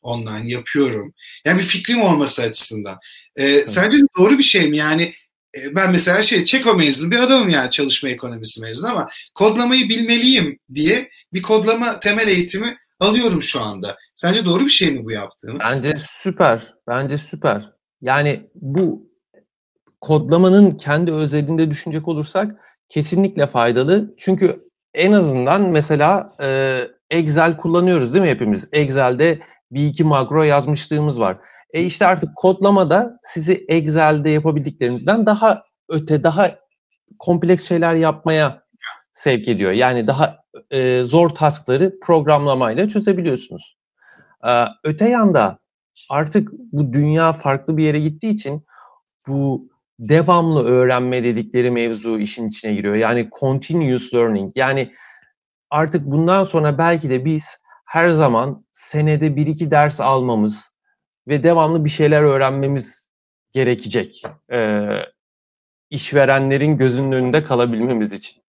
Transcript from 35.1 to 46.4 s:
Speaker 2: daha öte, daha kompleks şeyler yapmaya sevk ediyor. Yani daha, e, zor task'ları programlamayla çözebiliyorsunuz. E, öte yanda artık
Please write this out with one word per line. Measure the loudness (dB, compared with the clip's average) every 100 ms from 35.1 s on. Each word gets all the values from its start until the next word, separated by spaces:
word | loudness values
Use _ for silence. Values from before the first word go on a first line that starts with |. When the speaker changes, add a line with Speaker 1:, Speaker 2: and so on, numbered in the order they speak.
| 2 2
Speaker 2:
daha | 2 2 2 _ _ _
öte, | -6 0 0
daha | 0 2 0 0 _ _ _ _ _ _
kompleks | -2 0 2 0 2
şeyler | 0 2
yapmaya | 2 0 0 -2 0 0 -4 _ _ -20 -20 _
sevk | _ 0 0 0
ediyor. | 0 0
Yani | 2 2 0 -2
daha, | 0 -2 -2 _ -20 _
e, | -2 0 0
zor | 2 2 2
task'ları | 2 -2 -2 -2 0 0 -2
programlamayla | 0 0 4 2 2 0 0 -2 -2
çözebiliyorsunuz. | -2 0 0 -2 -4 -8 -20 -20 _ _ _ _ _ _ _ 0
E, | 0 0 -4
öte | -6 0 2
yanda | 2 2 4 0 -2 _ _ _ _ -6
artık | -4 0 -2